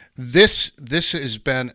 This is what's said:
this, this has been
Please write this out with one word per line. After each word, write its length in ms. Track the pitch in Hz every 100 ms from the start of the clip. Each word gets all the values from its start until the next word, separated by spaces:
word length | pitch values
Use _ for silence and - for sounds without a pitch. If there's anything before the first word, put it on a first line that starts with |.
| - -
this, 560 | 123 147 208 - - -
this 320 | 131 151 165
has 260 | 165 135 110
been 340 | - 131 127